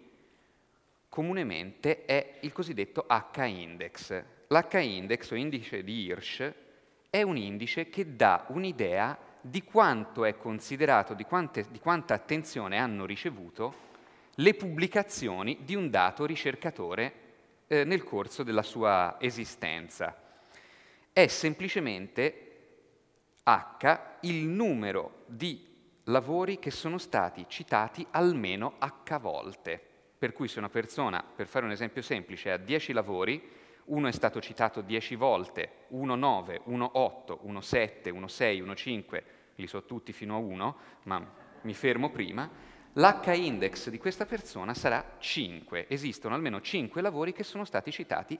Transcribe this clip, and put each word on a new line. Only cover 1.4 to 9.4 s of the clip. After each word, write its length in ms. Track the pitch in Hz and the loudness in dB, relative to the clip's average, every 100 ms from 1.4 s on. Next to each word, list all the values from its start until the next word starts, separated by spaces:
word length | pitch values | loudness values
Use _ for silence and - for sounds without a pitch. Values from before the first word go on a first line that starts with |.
| 131 82 92 - 147 165 - | -2 -4 -8 -2 0 0 2
è 320 | 139 - - | 2 0 -8
il 140 | 147 | -10
cosiddetto 520 | - 165 110 98 - - | -6 -6 -4 -4 -2 2
H-index. 1200 | 117 - - 123 92 82 85 85 - - 92 - - - | 2 0 -4 -2 -4 -10 -10 -12 -12 -8 -8 -8 -12 2
L'H-index, 840 | 156 170 190 131 92 98 120 - | 4 4 2 0 -2 -2 -2 -2
o 40 | 117 | -4
indice 480 | 147 135 110 101 | -4 -4 -6 -8
di 220 | 95 113 92 | -6 -6 -4
Hirsch, 480 | 90 - - 135 - - - _ _ - | -6 -6 -6 -6 -8 -20 -20 _ _ -2
è 120 | 202 | 2
un 140 | 202 147 | 2 0
indice 540 | 101 101 117 - 165 | -2 -4 -4 -4 -4
che 260 | - 170 117 | -4 -4 6
dà 300 | 110 87 - | 6 6 2
un'idea 720 | 151 190 135 95 92 117 143 - - | -4 -2 0 0 2 0 -2 -14 -18